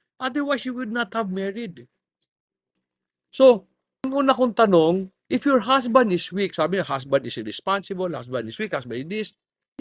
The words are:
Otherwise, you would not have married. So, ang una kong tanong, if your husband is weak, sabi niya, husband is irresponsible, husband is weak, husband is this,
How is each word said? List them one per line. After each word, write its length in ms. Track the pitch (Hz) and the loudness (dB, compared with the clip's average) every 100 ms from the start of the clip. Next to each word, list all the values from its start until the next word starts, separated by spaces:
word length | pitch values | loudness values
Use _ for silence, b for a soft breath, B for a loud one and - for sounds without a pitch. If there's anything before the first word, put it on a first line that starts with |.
| _ - | _ -10
Otherwise, 480 | 254 269 285 277 254 | -6 -4 -2 -2 -4
you 80 | 247 | -8
would 160 | 240 | -6
not 240 | 233 220 226 | -4 -4 -4
have 160 | 208 | -4
married. 560 | 185 196 196 226 - 123 _ _ _ _ _ _ _ _ _ _ _ _ _ _ | -4 -6 -6 -10 -12 -20 _ _ _ _ _ _ _ _ _ _ _ _ _ _
So, 320 | - 262 220 - _ _ _ 262 | 6 6 6 0 _ _ _ -4
ang 80 | |
una 240 | 269 269 240 | 0 2 2
kong 160 | 247 | 2
tanong, 560 | 208 220 175 160 185 190 _ - | 4 6 6 4 2 -4 _ -6
if 160 | 247 285 | -2 2
your 160 | 262 202 | 2 2
husband 480 | 269 240 247 233 | 0 4 4 4
is 160 | 175 - | 0 -2
weak, 240 | 180 196 | -4 -4
sabi 240 | - 156 190 | -2 0 -2
niya, 80 | 139 | -2
husband 400 | 139 135 139 117 | -6 0 -2 0
is 160 | 120 | -8
irresponsible, 720 | 110 - - 196 185 185 185 | -8 -6 -4 -4 -4 -6 -6
husband 320 | 143 123 127 110 | -6 -6 -8 -6
is 100 | 110 | -8
weak, 160 | 208 143 | -6 -6
husband 240 | 123 120 | -6 -10
is 80 | 156 | -8
this, 200 | 214 208 _ _ _ _ - | -8 -8 _ _ _ _ -6